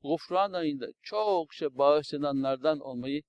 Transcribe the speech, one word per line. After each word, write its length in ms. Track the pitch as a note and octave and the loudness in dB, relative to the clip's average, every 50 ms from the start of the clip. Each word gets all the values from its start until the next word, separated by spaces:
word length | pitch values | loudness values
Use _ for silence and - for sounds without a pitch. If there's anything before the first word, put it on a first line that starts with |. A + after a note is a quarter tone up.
gufran 520 | - C#3 E3 D#3 - - F3+ F#3 G3 G3+ F#3 | -2 -2 -2 -2 -2 -2 0 0 0 0 -2
ayında 340 | F3+ E3 D#3 C#3+ C3+ B2 - - _ | -2 -2 -2 -2 -4 -8 -10 -12 _
çokça 760 | _ - G#3+ G#3 G#3+ G#3+ G3 F3 D#3+ - - - E3 C#3+ B2+ | _ -6 -4 -2 2 2 2 2 0 -2 -6 -4 -4 -4 0
bağışlananlardan 1000 | B2+ C#3 C#3+ D3 D3+ D3 - - C#3+ D3 C#3+ C#3 C#3 C3+ C3+ C3+ C3 B2+ D#3 D#3 D3 | 4 6 6 6 6 2 -2 -6 -4 -2 0 0 0 0 0 -2 0 0 0 0 0
olmayı 420 | - C3+ B2+ A#2+ A#2+ C3 C#3 D3 D3+ | -4 -10 -8 -8 -6 -6 -6 -6 -8